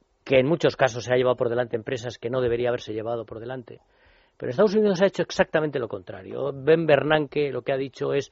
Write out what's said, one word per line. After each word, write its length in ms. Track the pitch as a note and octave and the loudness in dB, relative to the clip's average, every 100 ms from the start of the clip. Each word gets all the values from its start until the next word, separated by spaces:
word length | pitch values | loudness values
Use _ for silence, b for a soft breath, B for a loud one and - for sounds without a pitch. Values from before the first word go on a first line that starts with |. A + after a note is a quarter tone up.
| _ _ | _ _
que 160 | - C3 | 2 2
en 60 | C3 | 4
muchos 300 | E3 C#3+ - | 2 0 2
casos 280 | C3+ A#2+ | 0 0
se 100 | A#2 | -2
ha 20 | B2+ | 2
llevado 200 | B2+ B2 | 2 2
por 120 | A#2+ | 0
delante 280 | A#2+ A#2+ A#2 | -2 -2 -4
empresas 420 | A2 B2+ A#2+ G#2+ | -6 -8 -8 -10
que 100 | A#2 | -6
no 140 | B2+ | -2
debería 260 | B2 A#2 A#2+ | 0 0 0
haberse 240 | A#2+ - | -2 -4
llevado 320 | A2 A2 A#2 | -8 -6 -6
por 160 | A2 A2+ | -8 -12
delante. 400 | A#2 C3 A2+ - _ b b b b - | -12 -12 -14 -20 _ b b b b -10
Pero 140 | B2+ | -4
Estados 240 | B2 G#3 | 2 4
Unidos 260 | G#3+ G#3 F3+ | 4 2 4
ha 60 | G3 | 2
hecho 160 | - | 2
exactamente 560 | E3 - F#3 D#3+ D3+ C3+ | -4 0 2 2 0 -4
lo 100 | A2+ | -6
contrario. 640 | G2+ F#2 G2 F#2+ A#2 C3+ | -8 -12 -16 -10 -6 -6
Ben 320 | C#3 C3+ E3 | -2 4 4
Bernanke 680 | D#3 C#3 C#3 D#3 C#3+ D3+ C#3+ | 6 4 4 2 2 -2 -2
lo 120 | B2+ | -4
que 100 | C3 | -4
ha 60 | C#3 | -4
dicho 340 | C3+ - C#3+ | -4 -6 -2
es: 180 | C#3 C3 | -2 -4